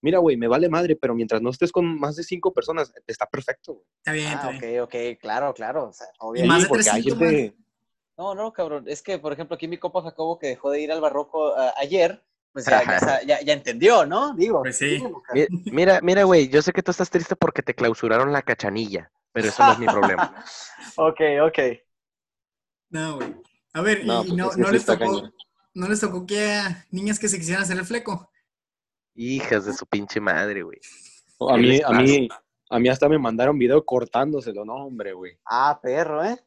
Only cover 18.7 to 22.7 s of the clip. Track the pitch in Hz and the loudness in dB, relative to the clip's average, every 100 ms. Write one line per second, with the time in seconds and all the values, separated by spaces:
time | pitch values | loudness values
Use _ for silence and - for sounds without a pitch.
18.7 | 101 110 95 - _ _ 117 107 - 269 | -4 -4 -6 -10 _ _ -4 -2 4 4
19.7 | 123 117 104 95 90 87 - - - - | 4 2 2 2 0 -2 -6 -20 -18 -18
20.7 | - - - 160 160 156 143 160 160 135 | -20 -16 0 0 2 0 4 2 2 -2
21.7 | 117 _ _ _ _ _ _ _ _ _ | -2 _ _ _ _ _ _ _ _ _